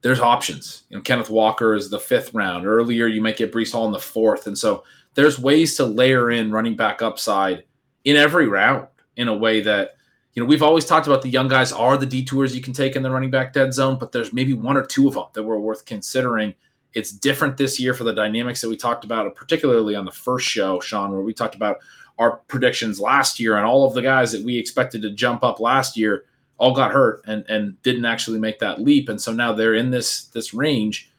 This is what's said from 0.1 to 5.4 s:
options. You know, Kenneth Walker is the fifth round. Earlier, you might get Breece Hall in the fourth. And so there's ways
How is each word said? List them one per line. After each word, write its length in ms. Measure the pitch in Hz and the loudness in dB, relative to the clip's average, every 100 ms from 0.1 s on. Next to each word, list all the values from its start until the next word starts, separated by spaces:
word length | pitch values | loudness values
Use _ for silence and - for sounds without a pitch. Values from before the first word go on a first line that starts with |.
| 127 | 2
options. 640 | 120 120 - 76 - - _ | 2 2 -2 -8 -14 -18 _
You 80 | 101 | -12
know, 60 | |
Kenneth 260 | - 123 110 | -4 -2 0
Walker 460 | 110 110 110 113 107 | 2 2 2 0 0
is 140 | 98 | -2
the 100 | 101 | -8
fifth 340 | - 123 - | 0 0 0
round. 320 | 110 98 90 92 | -4 -4 -4 0
Earlier, 420 | 110 117 117 117 | 0 2 0 0
you 140 | 110 | 0
might 160 | 110 107 | -2 -2
get 140 | 113 | -4
Breece 220 | 117 110 | -2 -4
Hall 120 | 120 113 | -2 -2
in 60 | |
the 80 | 98 | -4
fourth. 480 | - - 110 104 - | -6 0 2 2 -4
And 100 | 101 | -4
so 260 | 113 101 - _ _ | -2 -2 -6 _ _
there's 240 | - 147 | 2 2
ways 380 | 139 | 4